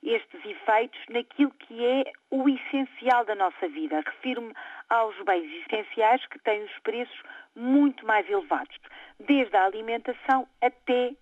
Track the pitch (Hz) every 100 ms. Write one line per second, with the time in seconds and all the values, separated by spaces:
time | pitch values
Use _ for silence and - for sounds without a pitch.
0 | - 226 - - 208 196 - 220 240 -
1 | - 233 240 - 285 - - 226 240 262
2 | 269 - _ 269 262 262 - 277 269 -
3 | 240 247 220 208 185 - 180 147 156 156
4 | 151 - 262 240 233 214 - - - 233
5 | 226 190 202 185 156 165 - 220 202 -
6 | 214 254 - - - 208 208 - - 226
7 | 240 - - - - - 240 277 285 262
8 | 220 214 196 202 180 151 135 - - -
9 | - _ - 285 240 208 190 214 220 233
10 | - 247 - 269 247 _ 247 247 - 247
11 | 247 285